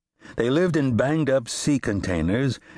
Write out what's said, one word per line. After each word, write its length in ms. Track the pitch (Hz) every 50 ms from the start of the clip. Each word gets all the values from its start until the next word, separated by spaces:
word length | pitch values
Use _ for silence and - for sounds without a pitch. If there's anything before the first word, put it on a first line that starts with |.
| _ _ _ _ - - -
They 160 | - 117 123
lived 260 | 135 165 185 180 143
in 180 | 156 139 131 117
banged-up 540 | 107 123 139 156 160 147 131 131 135 120 -
sea 300 | - - - 147 143 -
containers 800 | - 120 104 95 - 95 90 80 78 87 101 123 139 131 123 - - - -